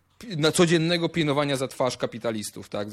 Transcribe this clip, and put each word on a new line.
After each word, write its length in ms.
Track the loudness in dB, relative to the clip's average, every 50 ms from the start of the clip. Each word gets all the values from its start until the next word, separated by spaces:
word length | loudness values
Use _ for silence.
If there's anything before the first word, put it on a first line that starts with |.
| _ _ _ -20
pi-, 180 | -14 -10 -4
na 140 | 2 2 2
codziennego 580 | 6 6 4 6 6 2 2 2 0 0 0 -2
pilnowania 460 | 0 0 0 2 2 0 0 0 0
za 120 | -2 -2
twarz 300 | -4 -2 -2 -2 -2 0
kapitalistów, 720 | -2 -6 -6 -6 -4 -4 -4 -4 -4 -6 -8 -12 -14 -16 -10
tak? 180 | -8 -8 -8 -8